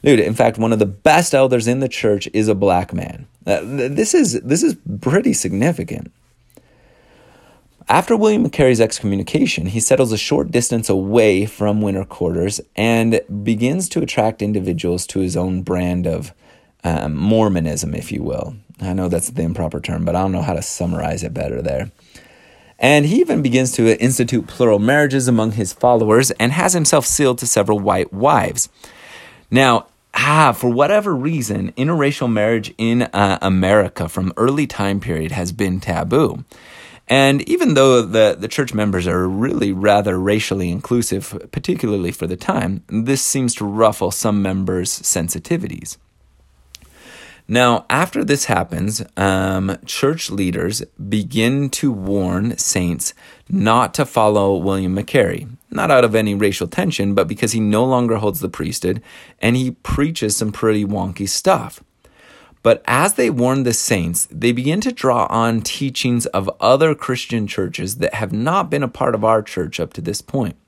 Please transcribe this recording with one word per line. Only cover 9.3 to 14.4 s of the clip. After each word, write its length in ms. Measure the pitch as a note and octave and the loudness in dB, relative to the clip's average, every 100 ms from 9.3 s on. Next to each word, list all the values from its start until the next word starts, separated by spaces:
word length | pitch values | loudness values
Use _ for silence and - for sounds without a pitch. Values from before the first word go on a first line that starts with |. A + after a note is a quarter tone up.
| D#3 B3 - F2 | 0 0 0 -4
he 160 | A2 | -4
settles 320 | - C3 B2+ | 2 2 2
a 40 | G#2+ | 0
short 340 | - D3 E3+ | 0 -2 0
distance 360 | B2 A#2+ A#2 A2 | -2 0 -4 0
away 580 | G2 G2 A#2 A2 F#2+ G#2+ | 0 2 4 4 2 -2
from 360 | - G#2 G#2+ | -2 -2 0
winter 240 | G#2 F#2+ F#2+ | -2 -2 -6
quarters 560 | - F2 E2+ F#2 - - - | -4 -4 -2 -2 -4 -10 -2
and 420 | A2+ A2+ A2+ A2+ - G2+ | 0 2 2 0 -2 -6
begins 460 | G#2 G#2+ B2 E3+ F3+ | -2 0 0 -2 -4
to 120 | - | -4
attract 400 | - - A2 A2 | -2 0 0 0